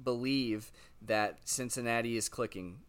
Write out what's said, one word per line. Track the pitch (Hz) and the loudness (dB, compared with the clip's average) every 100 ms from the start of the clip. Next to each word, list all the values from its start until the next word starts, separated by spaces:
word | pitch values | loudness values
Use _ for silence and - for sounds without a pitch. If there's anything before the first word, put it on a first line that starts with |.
believe | 127 120 127 139 120 107 107 - - - | -2 0 2 2 2 0 -4 -16 -20 -8
that | 107 107 104 - - | 0 2 2 0 -4
Cincinnati | - 123 131 120 117 117 117 | -2 -2 -2 2 2 2 0
is | - | -2
clicking | - 113 98 90 107 | -2 -4 -4 -10 -12